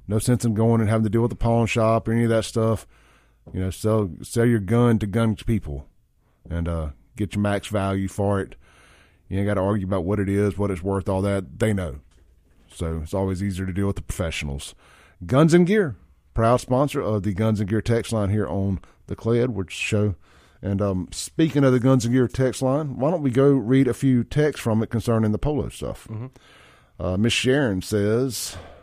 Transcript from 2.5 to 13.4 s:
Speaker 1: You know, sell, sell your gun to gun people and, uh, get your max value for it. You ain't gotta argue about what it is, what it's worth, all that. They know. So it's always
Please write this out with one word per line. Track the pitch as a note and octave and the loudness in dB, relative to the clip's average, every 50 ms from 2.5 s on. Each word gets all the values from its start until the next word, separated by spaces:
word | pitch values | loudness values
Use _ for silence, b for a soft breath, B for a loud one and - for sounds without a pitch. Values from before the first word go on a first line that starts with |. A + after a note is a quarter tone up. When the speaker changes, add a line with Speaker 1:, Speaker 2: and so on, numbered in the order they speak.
| - A#2 A2+ A2 A2 - - - _ _ _ _ _ _ _ _ _ _ _ - - | -2 0 0 0 0 -2 -4 -10 _ _ _ _ _ _ _ _ _ _ _ -10 -8
Speaker 1:
You | F#2 | -6
know, | F#2 F#2 | -4 -6
sell, | - - - A2 A2 A2 G#2 F#2 D#2+ - - | -4 -4 -2 0 0 0 0 -2 -6 -10 -12
sell | - - A#2 A#2 | -6 0 2 2
your | B2 A#2 A2+ | 4 2 2
gun | G2+ F2 A2+ A#2 A#2+ A#2+ A#2 G#2+ | 0 0 2 4 4 4 4 2
to | A2 G#2 | 0 -2
gun | F#2 A#2 A#2 A2+ G#2+ | -2 0 0 0 0
people | - - - A#2+ G2+ - - D2 C#2 C#2+ - _ _ _ _ _ _ _ _ _ _ - - | -2 -4 -4 -4 -4 -4 -6 -10 -10 -12 -14 _ _ _ _ _ _ _ _ _ _ -12 -8
and, | D#2+ E2+ E2+ E2 | -6 -4 -4 -2
uh, | E2+ E2 D#2+ D2+ - - _ _ - | -2 -4 -4 -6 -8 -12 _ _ -8
get | - G#2 F#2+ - | -6 -6 -4 -2
your | G2+ | -2
max | G2+ G2+ G2+ G2+ - - | 0 0 -2 -2 -4 -4
value | A2 G#2 G2 G2 G2 G2 G2 F#2+ | -4 -2 -2 -2 -2 -2 -4 -4
for | - - G2+ G2+ G2+ G2 | -4 -2 -2 0 0 0
it. | G2 - - - b b b b b b b b b b b b b b | -2 -4 -10 -18 b b b b b b b b b b b b b b
You | F#2 F#2+ | -4 -2
ain't | G2+ G2+ | -2 0
gotta | G#2 G2 | 0 0
argue | F#2 G2 G#2 G#2+ F#2 | 0 0 0 0 0
about | F#2 G2 F#2+ E2 | -2 -2 -2 0
what | F2+ G#2 G#2 | 0 0 0
it | G2 F#2+ | 0 0
is, | G2 G2+ G#2 G#2 F2+ - | 2 2 2 0 0 0
what | G2+ G2+ | -2 -2
it's | G2 E2+ D#2+ | -2 -4 -4
worth, | G2 G2 G2 F#2 - | -2 -2 -2 -2 -2
all | G2 F#2+ | -2 0
that. | F#2+ G2+ G2 G2 F#2+ - - - | 0 0 -2 -2 -4 -6 -6 -2
They | A2 A2 G#2+ | 0 0 0
know. | G2 F2+ D#2+ C2+ D2 - _ _ _ _ _ _ _ _ _ _ _ _ - - | 0 -2 -6 -8 -12 -16 _ _ _ _ _ _ _ _ _ _ _ _ -18 -12
So | - F2+ E2 E2 E2 D#2 | -8 -6 -4 -4 -6 -6
it's | D#2+ - | -4 -4
always | F#2+ G2 F#2+ F#2+ F2+ | -2 -2 -2 -2 -2